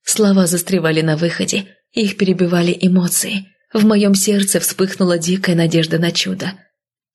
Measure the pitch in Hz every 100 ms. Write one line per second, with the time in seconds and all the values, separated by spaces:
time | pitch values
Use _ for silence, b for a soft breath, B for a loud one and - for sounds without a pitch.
0 | - - 208 190 175 175 170 190 160 160
1 | 160 151 170 - - 202 196 _ _ 233
2 | 202 - 190 185 175 175 175 170 185 185
3 | 175 - - 196 - _ _ 220 214 208
4 | 202 196 - 202 196 175 - - 190 -
5 | 185 175 165 190 190 170 165 170 160 165
6 | 170 165 190 185 180 - _ _ _ _
7 | _